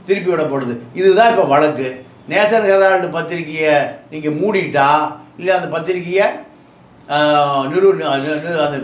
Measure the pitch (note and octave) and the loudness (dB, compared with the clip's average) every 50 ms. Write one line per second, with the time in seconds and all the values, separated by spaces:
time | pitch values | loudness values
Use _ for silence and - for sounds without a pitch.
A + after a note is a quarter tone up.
0 | - - G3 G3+ F3 F3+ F3 D#3+ - C3+ C3+ C3+ C3 A#2+ A#2 A#2 - - - E3+ | -4 -2 -2 -2 0 -2 -2 0 -2 -2 -2 -4 -4 -6 -8 -10 -12 -10 -4 0
1 | F#3 G3 F#3 G3 A3+ A#3 - F#3 E3+ C#3 C#3 D3 D#3 D3+ D3 C3+ C3+ B2+ C3 - | 2 4 4 6 4 4 4 2 2 2 2 2 2 2 0 -2 -6 -8 -8 -12
2 | - - - - - - D#3 F#3 G#3 G#3 A3 A3+ G#3 G3 G3 G3 F#3+ F#3+ F#3+ F#3 | -16 -20 -20 -20 -10 -4 0 0 2 2 2 2 2 4 4 4 4 4 2 2
3 | F3+ E3+ E3 E3 E3 D#3+ F3 E3+ D#3+ D3+ D#3+ D#3+ D#3 D#3 D3 C#3+ C#3+ - - - | 0 -2 -4 -6 -6 -6 -6 -8 -8 -8 -6 -2 0 2 2 2 0 -2 -6 -12
4 | - - D3+ D#3 D3+ D3+ D3+ D3+ F3+ G#3+ G3+ F#3+ E3 D3 - C#3+ C#3 C#3 D3+ D3+ | -16 -14 -12 -8 -4 -4 -2 -2 -2 0 0 -2 -2 -2 0 2 2 4 2 2
5 | D3 D3 - - - - - - F3 F#3 F#3 F3+ F3+ - E3 E3 D#3+ E3+ F#3 F3+ | 0 -2 -6 -10 -18 -20 -16 -6 -2 -2 -2 -2 -2 -4 -6 -6 -4 -4 -4 -4
6 | E3+ E3+ F3+ F#3+ G#3 - - - - - - - - - - - - - - - | -4 -2 0 0 0 0 -2 -6 -12 -18 -20 -20 -20 -20 -20 -20 -20 -20 -20 -20
7 | - - D3 D3 D3+ D3+ D3+ D3 C#3+ C#3 C#3+ C#3 C3+ C3 D#3 F#3 G3 G3 F#3+ E3 | -8 -4 -2 0 2 2 2 2 2 2 0 -2 -2 -2 0 2 4 4 4 2
8 | D#3+ D3 C#3 C#3 C3+ D3+ D#3 D3+ D#3 E3+ E3+ D#3 D3+ D3 C#3+ C#3 | 0 -2 -2 -2 -2 -2 -4 -4 -4 -4 -2 -2 -2 -2 -2 -6